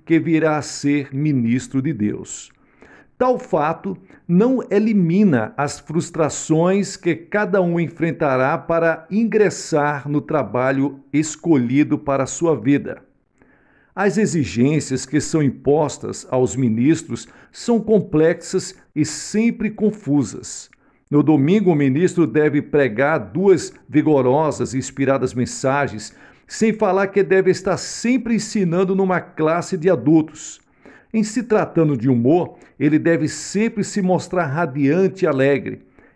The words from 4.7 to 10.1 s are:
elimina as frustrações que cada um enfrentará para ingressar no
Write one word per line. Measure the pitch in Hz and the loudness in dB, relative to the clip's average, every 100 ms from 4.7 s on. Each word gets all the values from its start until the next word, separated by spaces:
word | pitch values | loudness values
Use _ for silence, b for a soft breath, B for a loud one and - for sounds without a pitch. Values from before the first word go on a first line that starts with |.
elimina | 202 220 208 170 180 214 127 110 - | 0 2 2 2 4 4 2 0 -4
as | 143 - | -6 -6
frustrações | - 160 - - 151 - - 156 175 196 190 - | -6 -4 -4 -2 -2 -2 -2 0 2 0 -2 -4
que | 175 | -4
cada | 160 - 208 208 196 | -4 -4 -4 0 0
um | 175 170 | 0 0
enfrentará | 165 - 165 165 156 131 131 151 | -2 -2 -4 0 0 2 0 -2
para | - 170 165 156 - | -2 0 2 0 -2
ingressar | 196 226 214 202 - - 156 147 143 | -2 0 2 2 0 -2 0 0 -2
no | 147 | -2